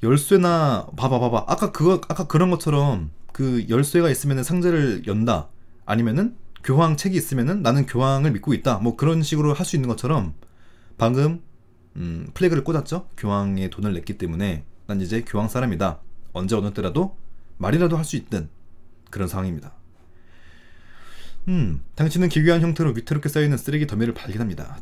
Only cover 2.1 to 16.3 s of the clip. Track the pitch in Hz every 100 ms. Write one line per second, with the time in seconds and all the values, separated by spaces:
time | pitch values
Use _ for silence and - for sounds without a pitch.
2.1 | 160 156 156 180 165 156 143 143 101 76
3.1 | - - - 131 120 98 117 143 170 165
4.1 | 127 143 131 131 175 175 165 135 98 104
5.1 | 104 117 90 - - - - - 110 117
6.1 | 131 226 - - - - 135 165 147 196
7.1 | 185 - 131 127 202 120 139 139 120 131
8.1 | 135 151 101 143 120 135 101 117 - 147
9.1 | 160 147 151 147 147 147 139 127 113 127
10.1 | 151 87 - - - - - - - 113
11.1 | 127 151 170 - - - _ - - 87
12.1 | 82 - - 180 151 180 160 - 175 -
13.1 | - 104 101 98 95 92 - 104 92 -
14.1 | 98 87 82 101 78 - - - 101 90
15.1 | 110 - 104 107 127 127 82 95 76 -
16.1 | - -